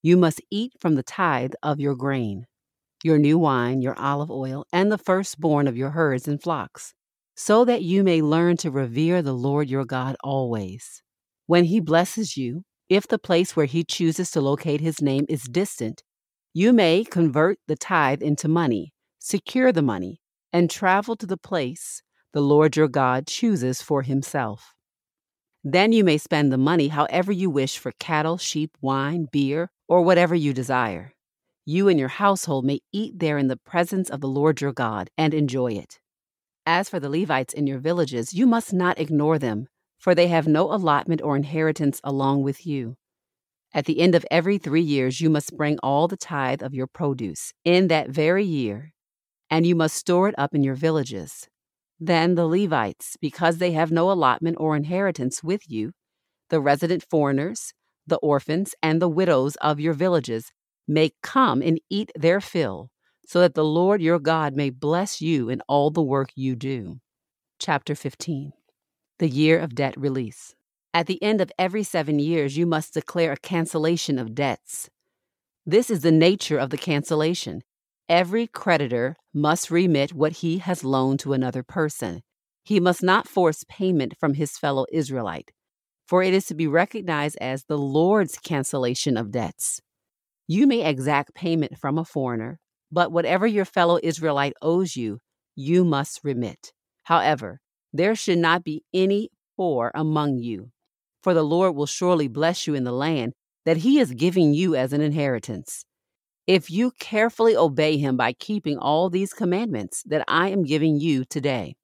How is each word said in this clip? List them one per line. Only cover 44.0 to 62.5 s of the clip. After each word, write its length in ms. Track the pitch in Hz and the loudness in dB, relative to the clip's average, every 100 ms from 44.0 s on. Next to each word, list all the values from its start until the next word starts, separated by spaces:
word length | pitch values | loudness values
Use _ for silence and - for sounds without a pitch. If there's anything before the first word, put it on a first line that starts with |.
| 170 | 6
of 120 | 170 - | 4 4
every 300 | 165 170 202 | 0 2 -2
three 220 | 160 156 | 2 0
years, 380 | 165 143 131 127 | 2 2 2 2
you 120 | 160 | 2
must 260 | 151 - - | 2 0 -4
bring 220 | 151 147 | -2 0
all 260 | 131 143 170 | 0 2 2
the 80 | 196 | -2
tithe 460 | - 147 131 139 | -6 -4 -2 -2
of 140 | 131 135 | -6 -6
your 100 | 131 | -8
produce 680 | - 151 131 107 76 - _ | -4 -4 -2 -6 -8 -14 _
in 240 | 170 180 190 | 2 4 4
that 220 | 156 135 | 2 0
very 360 | 139 156 190 202 | 0 2 2 0
year, 480 | 151 117 101 151 _ _ _ _ _ _ | -2 -2 -6 -12 _ _ _ _ _ _
and 160 | 160 170 | 2 4
you 80 | |
must 220 | 170 156 - | 4 2 -2
store 340 | - 180 196 | 0 2 2
it 60 | 214 | 0
up 160 | 139 | -2
in 100 | - | 0
your 120 | 135 131 | -2 0
villages. 720 | 160 156 131 101 80 - - _ _ _ _ _ | 0 0 -4 -8 -12 -16 -20 _ _ _ _ _
Then 380 | 165 170 170 175 | 0 2 4 2
the 100 | 165 | 2
Levites, 720 | 175 202 151 107 - - - | 0 0 0 -2 -6 -16 -8
because 360 | 151 - 170 165 | -8 0 0 0
they 140 | 180 | -2
have 180 | 160 160 | 0 0
no 220 | 165 180 | 2 2
allotment 460 | 190 135 120 165 165 | 2 2 2 -2 -2
or 160 | 156 151 | -2 -2
inheritance 680 | 147 180 196 165 127 - | -2 -2 -2 -2 -6 -6
with 300 | 160 202 _ | -6 -6 _
you, 220 | 113 107 - _ _ _ _ _ | -8 -8 -10 _ _ _ _ _
the 100 | 160 | 0
resident 460 | 143 147 170 180 - | 2 2 0 -2 -2
foreigners, 600 | 165 143 139 160 226 - _ _ _ - | 0 2 0 -2 -8 -14 _ _ _ -4
the 120 | 165 | -2
orphans, 580 | 151 139 - 160 196 - | 2 0 0 -4 -4 -4
and 180 | 160 160 | 0 2
the 60 | 180 | 0
widows 480 | 156 185 143 135 - | 0 2 2 2 -2
of 180 | 151 147 | -2 0
your 140 | 156 | -2
villages 580 | 147 185 175 131 113 - _ _ _ - | 0 0 0 -2 -8 -8 _ _ _ -2
may 220 | 151 160 _ | 2 2 _
come 380 | - 269 254 127 | -4 2 2 2
and 180 | 165 160 _ | 0 -2 _
eat 220 | 196 214 | -6 -6
their 280 | 160 160 190 | 0 2 2
fill, 480 | - | 0